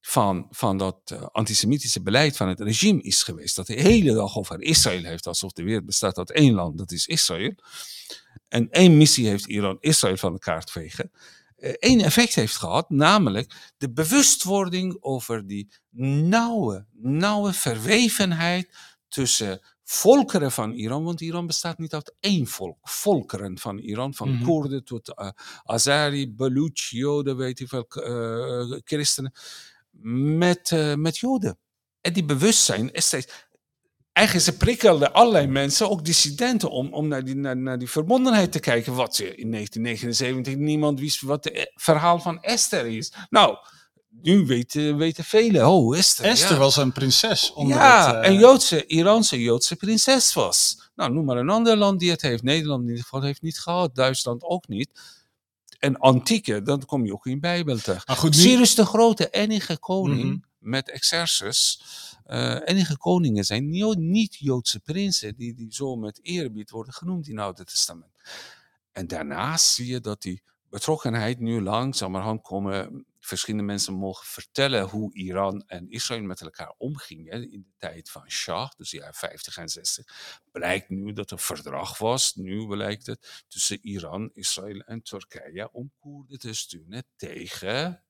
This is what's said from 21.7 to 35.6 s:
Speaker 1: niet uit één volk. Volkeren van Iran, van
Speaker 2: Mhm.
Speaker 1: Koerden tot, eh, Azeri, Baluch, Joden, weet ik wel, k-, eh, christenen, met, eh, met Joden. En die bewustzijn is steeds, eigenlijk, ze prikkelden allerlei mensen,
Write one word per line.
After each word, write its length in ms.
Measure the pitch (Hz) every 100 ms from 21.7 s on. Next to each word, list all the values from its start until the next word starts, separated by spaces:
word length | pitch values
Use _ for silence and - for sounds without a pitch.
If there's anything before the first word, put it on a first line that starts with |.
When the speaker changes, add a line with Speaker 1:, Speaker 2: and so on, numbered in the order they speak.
| 165
Speaker 1:
niet 160 | 160
uit 200 | 156 - _
één 280 | 196 185 127
volk. 300 | - 92 78 -
Volkeren 680 | - 208 170 - 95 101 92
van 180 | 117 101
Iran, 360 | 113 107 131
van 160 | 139 123
Speaker 2:
Mhm. 100 | 127
Speaker 1:
Koerden 400 | 120 160 143 135
tot, 320 | - 120 - -
eh, 140 | 101 - - -
Azeri, 680 | - 113 147 143 147 143 131
Baluch, 560 | 107 131 131 156 - -
Joden, 480 | 117 139 147 139 131
weet 220 | 127 123
ik 100 | 127
wel, 160 | 131 117
k-, 100 | -
eh, 760 | - 120 113 113 131 123 120 131
christenen, 480 | - 151 143 - 135 - - - - _ _ _ 110 123 147 156
met, 340 | 175 175 -
eh, 220 | 165 151 147
met 220 | 160 160
Joden. 400 | 240 262 180 90 _ _ _ _
En 120 | 170
die 120 | 175 156
bewustzijn 640 | 139 196 220 - 196 123
is 140 | - -
steeds, 220 | 139 - - _ _ _ _ _ _ _
eigenlijk, 320 | - 208 180 -
ze 100 | -
prikkelden 560 | - 240 214 165 143
allerlei 340 | - 240 196 143
mensen, 420 | 135